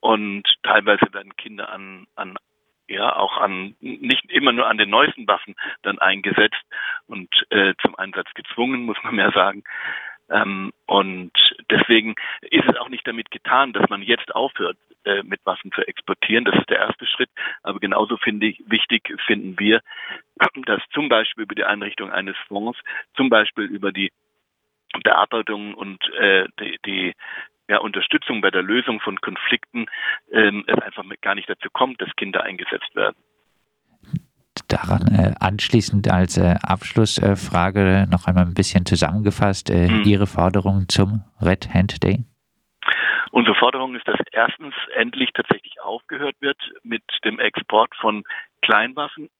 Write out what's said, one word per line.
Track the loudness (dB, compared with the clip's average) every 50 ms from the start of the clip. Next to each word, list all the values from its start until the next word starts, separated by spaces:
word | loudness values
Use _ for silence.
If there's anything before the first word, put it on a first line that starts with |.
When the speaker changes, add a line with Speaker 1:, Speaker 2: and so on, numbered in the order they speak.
Speaker 1:
Und | 4 2 2 2 2 -4 -8 -6 0 0 0 0 _
teilweise | 2 2 4 4 4 4 4 4 0 0
werden | -10 -14 -14 -16
Kinder | -16 -16 -16 -14 -14 -14 -12
an, | -12 -14 -14 -16 -18 -20 -20 _ _
an, | -12 -12 -10 -10 -14 _ _ _ _ _ _ _ _ _ _
ja, | -6 -2 0 0 2
auch | 2 0 0 0
an, | 0 -2 -2 -2 -4 -8 -10 -14 _
nicht | -12 -12 -12 -8 -2 0 0 0 0 _
immer | 0 2 2 4
nur | 2 2 2
an | 0 2
den | 2 0 2
neuesten | 4 4 4 4 0 -4 -2 0
Waffen | 0 0 -2 -10 -14 -10 -10 -10 -10 -8 _
dann | -6 -2 0
eingesetzt | 2 2 2 0 -2 -2 2 2 2 2 2 -2 -12 _ -12 -10 -8 -8 -8 -8 _
und, | _ -14 -14 -10 -2 0 0 0 _
äh, | 2 2 2 2 2 _
zum | -2 -2 -2
Einsatz | -2 -10 -8 -6 -8 -10 -8 -12
gezwungen, | -18 -16 -12 -4 -4 -2 -2 -2 -4 -4
muss | -6 -6 -6 -6
man | -6 -2
mehr | 2 2 2
sagen. | 4 4 4 2 2 -4 -12 -14 -12 -10 -10 -8 -10 -10 -12 -14 -16 -18 _ _
Ähm, | 0 0 0 0 -2 -6 -6 -8 -10 _ _
und | 0 2 2 2 2 -4 -10 -12 -4 _ 4 4 4 4 0 -4 _
deswegen | 2 2 4 6 4 4 4 0 -8 -8 -10 -10 -12 -12 -10
ist | 0 2 2 4 4
es | 2
auch | 0 0 -8
nicht | -10 -10 -8
damit | -8 -8 -8 -10 -12
getan, | -12 -12 _ 0 2 2 2 2 0
dass | 0 0 0
man | -2 -4 0
jetzt | 0 0 0 0 -6 -4
aufhört, | -2 -2 -2 -4 -4 -6 -6 -6 _ _ _ _ _ _
äh, | -2 -2 -2 -2
mit | -4 -8 -6 _
Waffen | -4 -4 -4 -6 -10 -4
zu | -4 -4
exportieren. | -4 -6 -12 -6 -6 -4 _ 0 2 2 2 2
Das | 2 0
ist | 0 0 2
der | 0 0
erste | 2 0 -2 _ -4
Schritt. | -6 -2 -2 -4 -6 _ -10 -10 -8 -10 -10 _
Aber | -10 -8 -6
genauso | -4 -2 0 0 2 0 0 -2
finde | -2 -2 -2 0 -2
ich, | -2 -2 -4 -6
wichtig | -2 0 0 2 2 0 0 _ -2 -10 -8 0
finden | 0 0 0 0 -8 -6 -2
wir, | 2 4 4 4 2 -2 -16 -14 -12 -12 -12 -14 -16 _ _ 0
<clears throat> | 0 0 0 -2 -2
dass | -2 -2 -2 -2 -6 -4
zum | -4 0 2
Beispiel | 2 2 2 0 -4 -8 -8
über | -8 -4
die | -4 -2
Einrichtung | -2 -2 -2 -4 -8 -8 -8 -10 -6 -4
eines | -4 -4 -4 -8 -10 -12
Fonds, | _ -8 -6 -6 -6 -8 -10 -12 -10 -10 -10 -12 _ _
zum | 0 2 4
Beispiel | 6 4 4 2 -2 -6 -6
über | -6 -6 -4 -4 -4
die | -4 -2 -4 -6 _ _ _ _ _ _ _ _ _ _ _ _ _ _ _ _ -12 -2 2
Bearbeitung | 4 4 4 4 2 0 -6 -4 -4 -8 -8 -8 -12 -12
und, | -12 -12 -14 -12 -8 -8 -6 -4 0
äh, | 2 4 4 4 2 0 _ -10
die, | -10 -10 -10 -10 _
die, | -6 -6 -4 -4 -4 -6 _ -16 -16 -14 -14 -16 -16 _ _ _ _
ja, | 0 0
Unterstützung | 0 0 -4 -4 -2 0 0 0 0 0 -6 0
bei | 0 2
der | 2 2 0
Lösung | 2 0 0 0 0 -4 -4
von | -4 -6 -6 -6
Konflikten, | -8 -8 -8 -6 -2 -2 -2 -2 -2 _ _ -10 -10 -8 -8 -8 -4 -4 -6 -6 _ _
ähm, | 2 4 4 4 2 0 -2
es | 0 0 0
einfach | -2 -4 -12 -14 -16
mit, | -16 -16 -8 -4
gar | -4 -4
nicht | -4 -4 -8
dazu | -10 _ -10 -10 _
kommt, | -2 -2 -2 -2 _ -8
dass | -8 -6
Kinder | -8 -6 -4 -2 -2 -4
eingesetzt | -4 -6 -8 -8 -8 -8 -8 -8 -8 _
werden. | -2 -2 -2 -2 _ _ _ _ _ _ _ _ _ _ _ _ _ _ _ _ _ _ -8 -8 -8 -8 _ _ _ _ _ _ -14 -6 _
Speaker 2:
Daran, | -4 -2 0 0 0 2 2 4
äh, | 4 4 4 2 2 2
anschließend | 0 0 0 0 -2 2 2 2 2 4 0 2 2 4
als, | 4 4 4 2 4
äh, | 4 4 4 4 2 2
Abschlussfrage | -2 -2 -2 -2 -2 2 2 2 2 2 2 2 2 2 2 -2 -2 0 2 2 2 2 4 4 6 6 4 4 4
noch | 2 0 2
einmal | 2 4 4 4
ein | 4 4
bisschen | 0 0 2 2 0 2
zusammengefasst, | 4 2 2 2 2 2 2 2 0 2 2 2 2 2 0 -2 0
äh, | 2 4 4 4
Speaker 1:
Mhm. | 4 4 6
Speaker 2:
Ihre | 6 6 6 4
Forderung | 0 2 2 2 4 4 2 2 2 2 2 0 0
zum | 2 2 4 4 2 -2 -4 _ _ _
Red | 2 2 2 2 -2 0 2
Hand | 2 2 2 2 0 2
Day? | 2 2 0 -2 _ _ _ _ _ _ _ _ _ _ _ -2 0 0 2 2 0 0 0 -2 0
Speaker 1:
Unsere | 2 2 4 4 4
Forderung | 4 4 2 2 0 -4 -6 -8
ist, | -8 -6 -2
dass | -2 -2 -2 -2 0
erstens | 0 0 0 0 -6 -12 -14 -12 -12 -12 -8 -2
endlich | -2 -2 -2 0 -2 -2 -2 -2
tatsächlich | -4 -2 -2 -2 -2 _ -16 -18 -12 -10
aufgehört | -10 -10 -10 _ _ -10 -6 -6 -6 -6 _
wird | -4 -4 -4 _ -8 -14 -14 -16 _
mit | -8 -8 -8 _ _ -8 -4 -4
dem | -4 -2 0
Export | -2 -2 -2 -2 -8 _ 4 4 4 4 0
von | -2 -2 -2 -2 -2 -6 -10 -12 -12 -12 _ _ _ 0
Kleinwaffen. | 2 4 4 2 0 -4 -6 -8 -8 -8 -14 -18 -18 _ _